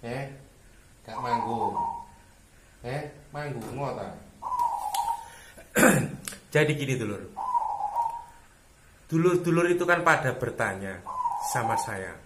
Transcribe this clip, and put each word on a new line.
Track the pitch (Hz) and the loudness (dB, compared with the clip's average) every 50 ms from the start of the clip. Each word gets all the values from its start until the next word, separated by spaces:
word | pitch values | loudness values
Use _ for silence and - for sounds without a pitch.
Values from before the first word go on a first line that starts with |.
| - | -8
Eh? | 117 120 135 139 139 143 - - - - - - - - - - - - - - | -6 -6 -6 -6 -8 -10 -16 -18 -20 -20 -20 -20 -20 -20 -20 -20 -20 -20 -20 -16
Gak | - 113 113 | -12 -10 -6
manggung. | - 123 - - - 117 - - - - - 960 932 - - - - - - - - - - - - - - - - - - - - | -2 0 0 0 0 0 -2 0 0 0 0 -2 -2 -4 -4 -8 -12 -16 -20 -20 -20 -20 -20 -20 -20 -20 -20 -20 -20 -20 -20 -14 -10
Eh, | 120 131 147 147 147 - - - - - | -6 -6 -6 -6 -8 -12 -16 -20 -14 -10
manggung | 147 147 143 127 117 110 113 120 131 143 131 120 | -8 -6 -6 -6 -6 -8 -8 -6 -6 -4 -4 -4
ta? | 110 98 87 82 - - - - - - - 1017 988 960 932 - 831 784 831 807 - - 906 932 - - - - - - - - - - - - | -6 -8 -8 -10 -14 -16 -20 -18 -10 -6 -4 -2 0 0 0 0 -2 -4 -4 -2 -2 -2 -2 -2 -6 -6 -14 -18 -20 -20 -20 -20 -20 -20 -4 4
<clears throat> | - - 254 175 147 - - - - - - - - - - - | 6 8 8 8 6 2 0 -6 -10 -12 -12 -14 -14 -18 0 4
Jadi | 151 156 151 151 | 4 4 4 2
gini, | 147 151 127 131 | 0 0 -2 -2
dulur. | 120 113 104 104 95 90 - - - - 1017 1017 960 - - - - 831 831 - 932 932 906 932 932 - - - - - - - - - - - - - - - - - - | -2 -2 -4 -4 -6 -10 -12 -8 -6 -4 0 0 0 0 0 -4 -4 -4 -4 -2 0 -2 -2 -2 -6 -12 -14 -20 -20 -20 -20 -20 -20 -20 -20 -20 -20 -20 -20 -20 -20 -10 0
Dulur-dulur | 160 165 170 180 175 180 175 170 165 165 170 175 | 2 4 6 6 6 4 4 4 4 6 6 4
itu | 175 175 175 | 4 4 4
kan | 170 175 170 175 | 4 4 4 6
pada | 170 156 - - 131 123 | 4 4 6 4 0 0
bertanya | - - 113 - - 120 104 95 95 98 95 92 87 - - - - - 960 - - - - | 0 -2 -4 -2 0 0 0 0 -4 -6 -8 -8 -10 -10 -8 -6 -2 -2 -2 -2 -2 -4 -2
sama | - 127 117 110 110 | -2 0 0 2 0
saya. | - - - 107 95 95 90 85 80 - | 0 0 -2 -4 -6 -6 -8 -10 -12 -16